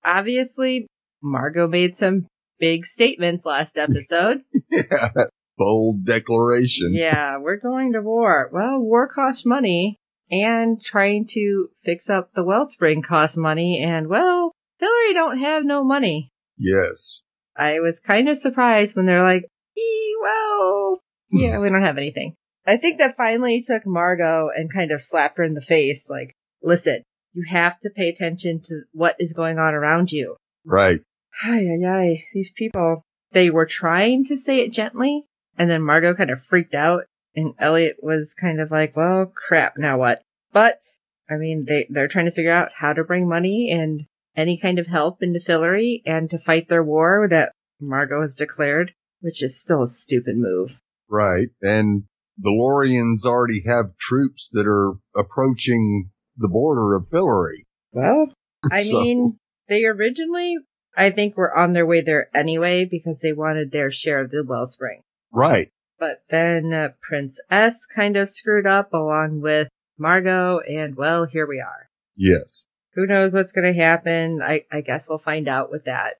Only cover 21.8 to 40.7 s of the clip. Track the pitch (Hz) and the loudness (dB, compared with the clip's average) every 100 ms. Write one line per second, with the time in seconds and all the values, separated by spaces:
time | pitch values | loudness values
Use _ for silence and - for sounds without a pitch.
21.8 | 190 139 139 151 139 160 _ _ - 220 | 2 0 -6 -6 -10 -12 _ _ 0 2
22.8 | 330 330 269 254 233 226 247 240 240 226 | 2 2 0 0 -2 0 0 -2 -2 -4
23.8 | 202 175 175 180 165 160 156 - 160 185 | -2 0 0 2 0 0 0 -4 -6 -4
24.8 | 165 151 - 165 147 - 165 151 131 165 | -4 -4 -2 0 0 0 -4 -4 0 2
25.8 | 139 135 _ 139 131 _ _ _ 165 175 | 2 -2 _ -12 -12 _ _ _ 0 2
26.8 | 170 120 _ _ _ 175 165 175 170 175 | 2 -2 _ _ _ -12 -4 0 0 -2
27.8 | 208 202 175 170 170 175 180 165 - 160 | -12 -4 -4 -2 -6 -4 -4 -6 -8 -14
28.8 | 131 156 165 - 175 160 165 160 160 151 | -14 -2 -2 0 -6 -4 -4 0 0 0
29.8 | 151 165 180 151 113 - _ _ 82 92 | 2 2 2 -2 -6 -10 _ _ 0 4
30.8 | 95 82 _ _ _ - 214 233 185 170 | 4 4 _ _ _ -10 -2 0 0 0
31.8 | 180 190 180 160 - 196 190 - 226 202 | 0 2 0 0 -4 -8 -8 -8 -6 -2
32.8 | 165 160 _ _ _ 185 180 165 160 - | 0 -2 _ _ _ 2 4 4 0 -2
33.8 | 170 175 214 254 269 277 - 269 240 233 | 0 2 2 2 0 -4 0 0 0 -4
34.8 | 214 233 262 294 294 _ _ - 175 165 | -6 -2 -2 -2 -8 _ _ -2 0 2
35.8 | 156 156 170 175 180 131 _ 180 165 143 | 2 4 4 0 -2 -4 _ -2 0 0
36.8 | 156 175 - _ _ - 156 - 151 165 | 0 0 -4 _ _ -6 -6 -2 0 2
37.8 | 165 - 151 160 151 - 185 156 156 156 | 0 -2 -4 -4 -4 -6 -4 -4 -2 -2
38.8 | 156 - 170 185 185 - - 165 123 - | -2 0 0 0 -2 -6 0 0 0 -2
39.8 | 147 131 127 120 _ _ _ 202 226 | -2 0 0 0 _ _ _ 4 4